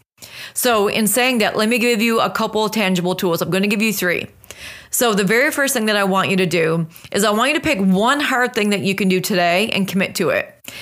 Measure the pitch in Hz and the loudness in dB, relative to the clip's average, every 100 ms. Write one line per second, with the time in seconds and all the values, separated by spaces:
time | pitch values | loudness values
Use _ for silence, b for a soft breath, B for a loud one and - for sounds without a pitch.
0 | _ _ B B B B 254 220 202 - | _ _ B B B B 0 2 2 0
1 | 214 247 247 247 196 - 214 240 240 233 | 0 2 2 2 0 0 0 2 2 2
2 | 233 226 196 - 220 214 214 214 190 180 | 2 2 0 -2 -2 -2 -2 0 0 0
3 | 180 180 185 170 165 185 202 202 220 202 | 0 -2 0 -2 0 0 0 0 0 0
4 | 180 - - - - B B B B - | -2 -2 -6 -14 -20 B B B B -2
5 | 240 202 190 226 294 294 269 240 214 208 | 0 2 2 2 2 0 -2 0 0 0
6 | 196 190 151 185 185 175 160 165 160 B | 2 0 2 0 0 0 0 0 -4 B
7 | B 202 214 208 262 302 311 208 190 185 | B 0 2 2 2 0 0 0 2 2
8 | 226 285 285 262 247 - 208 196 190 190 | 2 0 0 0 0 0 0 0 0 0
9 | 190 185 175 190 170 175 226 - 190 196 | 0 0 0 0 2 2 0 -2 -2 -2
10 | 180 - 160 95 - - - B | -2 -2 0 0 -4 -10 -20 B